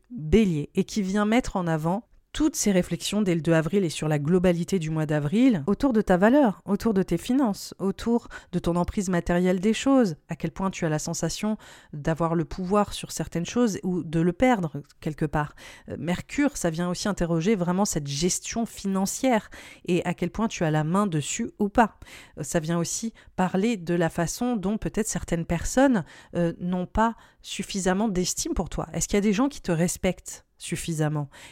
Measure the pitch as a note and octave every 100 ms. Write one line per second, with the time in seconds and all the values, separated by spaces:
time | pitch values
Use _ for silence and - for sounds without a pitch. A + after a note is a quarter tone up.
0 | - B3 D#3 G3+ G3+ D3+ - - G3 A3
1 | F#3+ G#3 G#3 A#3 - G3 E3+ D#3+ D#3+ G3
2 | - _ _ - D4+ - G#3+ G3 - E3
3 | - G#3 F#3+ E3+ D3+ D#3+ D#3 G3+ E3+ -
4 | D#3 D3 C#3+ F#3 F3+ E3+ F3 F#3+ D#3 D#3+
5 | D#3 D3+ C#3+ G3+ C4 F#3 D3 G3+ C#4 A3
6 | G3 F3+ G#3 C#4+ A#3+ - - G3+ A3+ F#3+
7 | F3+ E3+ - C4 A#3+ F#3+ - - F#3+ -
8 | A3+ A#3 - - - F3+ F3 F3 F3 -
9 | F#3+ F3 E3+ F3 F3+ F#3 G#3 G#3+ C4+ C4+
10 | G#3 D3+ - - D#3 - F#3+ - E3 D3+
11 | - E3 E3 - G#3+ G#3+ - - - D3
12 | C#3+ D#3+ E3 E3+ D#3 - F3+ G#3 G3+ -
13 | - - D#3+ E3+ F3 A#3+ A#3+ F3+ F#3 F3+
14 | E3 E3 F3 F3 B3+ A#3 E3 C#3+ - _
15 | D#3+ D3+ D3+ D#3 D3 - - - - -
16 | D#3+ F3 - - C#4+ - F3 D#3+ F3 F3
17 | G#3+ F3+ E3+ E3 F3+ G#3+ E3+ F3+ G#3 E3
18 | C#3+ C#3 F3+ - - A3+ A3+ - G3 F#3+
19 | G3 - C4 A3 - - - - - F3
20 | F3+ E3+ F3 - A3+ - E3 D#3 D#3 F#3+
21 | G#3 D#3 - - A#3 - G#3 - G#3+ -
22 | - - - - D3+ E3+ D#3 E3+ D#3+ -
23 | A3+ - - - F3+ F#3+ A3+ G#3+ E3 F3
24 | E3 - E3 - B3 A#3 F#3 A3 D#3+ -
25 | A3 - - E3+ E3 E3+ - B3+ C#4 A3
26 | - - - E3+ E3+ - F3 F#3 F3+ -
27 | A3+ A3+ - _ - - - G3 F3+ F#3
28 | A3+ F#3 F3+ - D#4+ C#4+ D3+ - D#3+ E3+
29 | - G#3 G#3 G3 C#4 - - E3 F3 -
30 | F#3+ F3 - - _ _ - E3 - D#3
31 | D3+ D3+ C#3+ - -